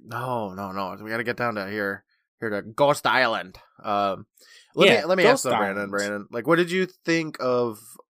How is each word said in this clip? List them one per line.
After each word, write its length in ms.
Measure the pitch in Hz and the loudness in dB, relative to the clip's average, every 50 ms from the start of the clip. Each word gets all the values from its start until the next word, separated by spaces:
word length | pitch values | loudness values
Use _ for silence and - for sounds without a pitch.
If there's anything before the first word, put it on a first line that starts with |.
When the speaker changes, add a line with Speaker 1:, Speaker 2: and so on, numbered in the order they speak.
| - | -14
Speaker 1:
No, 500 | 107 113 117 127 127 123 117 107 98 92 | -12 -10 -8 -6 -4 -4 -4 -4 -6 -8
no, 160 | 95 101 95 | -8 -10 -8
no. 260 | 92 98 98 92 95 98 104 | -6 -6 -6 -6 -6 -10 -10
We 80 | 110 | -6
gotta 140 | 113 117 117 | -4 -4 -2
get 120 | 117 120 | -4 -2
down 200 | - 123 120 110 | -2 -2 -2 -2
to 100 | 107 95 98 | -4 -4 -4
here, 360 | 104 107 101 98 98 - _ _ _ _ _ _ _ - | -4 -2 -2 -2 -4 -6 _ _ _ _ _ _ _ -8
here 120 | 117 110 | -6 -6
to 120 | 104 101 104 | -4 -6 -6
Ghost 420 | 110 117 - 143 139 147 - - | -6 -2 2 4 4 4 2 2
Island. 540 | 135 110 127 127 117 110 98 87 92 - - - _ _ _ - | 2 4 4 4 2 2 -2 -6 -8 -14 -20 -20 _ _ _ -6
Um, 440 | 110 101 101 101 98 95 95 104 _ _ _ _ - - - - _ - | -2 0 0 0 0 -2 -4 -8 _ _ _ _ -20 -20 -20 -20 _ 0
let 120 | - 180 190 | 4 6 6
Speaker 2:
Yeah, 120 | 123 110 | 6 6
Speaker 1:
me, 60 | 147 | 4
let 100 | 165 185 190 | 2 2 4
me 60 | 170 | 6
Speaker 2:
Ghost 80 | - 277 | 6 6
Speaker 1:
ask 100 | 262 - 131 120 | 4 2 0 0
though, 60 | 110 | 0
Brandon, 180 | 104 98 98 101 | 0 0 -2 -2
Speaker 2:
Island. 120 | 101 98 | -4 -4
Speaker 1:
Brandon. 360 | 98 101 101 101 104 101 101 - | -4 -4 -2 -2 -4 -6 -8 -8
Like, 160 | - 120 110 | -10 -4 0
what 100 | 147 170 | 2 4
did 140 | 170 180 165 | 2 2 2
you 160 | 175 190 185 | 0 -2 -2
think 500 | 180 - _ - 175 165 165 160 156 151 - | -2 -6 _ -4 -2 -2 -2 -2 -4 -8 -4
of 400 | 127 127 123 123 120 117 110 107 - - - - - _ | -2 0 0 2 0 -2 -4 -8 -14 -20 -20 -20 -20 _